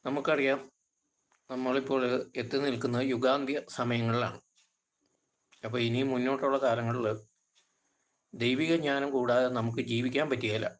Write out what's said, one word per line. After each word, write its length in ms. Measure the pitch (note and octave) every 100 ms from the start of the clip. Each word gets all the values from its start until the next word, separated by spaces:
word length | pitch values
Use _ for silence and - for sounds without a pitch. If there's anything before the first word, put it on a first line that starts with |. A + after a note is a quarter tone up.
| C3
നമുക്കറിയാം, 640 | C#3+ C#3 D3+ C3+ C#3 C3+ _ _ _ _ _ _ _ _
നമ്മളിപ്പോൾ 720 | B2+ B2+ C3+ C3+ C3+ B2+ B2+ - -
എത്തി 220 | A#2 C3+
നിൽക്കുന്ന 380 | C#3+ A#2 B2 A#2+
യുഗാന്ത്യ 640 | C3+ B2 B2+ C#3 C3+ C#3+ -
സമയങ്ങളിലാണ്. 720 | - A#2+ A#2+ A2+ A#2 A2 - _ _ _ _ _ _ _ _ _ _ _ _
അപ്പോൾ 140 | A2+ A#2+
ഇനി 240 | A#2 A#2+
മുന്നോട്ടുള്ള 560 | C3+ B2+ B2+ C3+ C#3 C3+
കാലങ്ങളിൽ 600 | C3 A#2 A#2 B2 A2+ G#2+ - _ _ _ _ _ _ _ _ _ _
ദൈവിക 420 | - A#2+ B2+ D#3+ E3
ജ്ഞാനം 340 | D3 C#3 C#3
കൂടാതെ 380 | C3+ B2 B2 B2+
നമുക്ക് 320 | B2 A2+ A#2
ജീവിക്കാൻ 500 | A#2 A#2 B2 C3 D#3
പറ്റുകയില്ല. 480 | B2+ A2+ G#2+ G#2 -